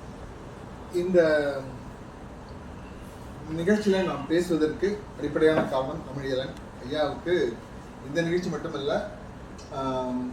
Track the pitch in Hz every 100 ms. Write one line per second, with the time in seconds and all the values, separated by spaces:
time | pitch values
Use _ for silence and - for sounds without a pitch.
0 | - - - - - - - - - 175
1 | 180 180 160 151 143 135 131 123 - -
2 | - - - - - - - - - -
3 | - - - - 156 160 170 214 202 190
4 | 175 139 135 165 180 156 151 - 196 208
5 | - - 147 160 156 156 - 131 135 -
6 | - 139 135 127 135 - - - 127 151
7 | 143 - 170 175 123 110 - - - -
8 | 135 160 165 175 190 147 160 147 139 196
9 | - - - - - - - 135 135 127
10 | 127 127 127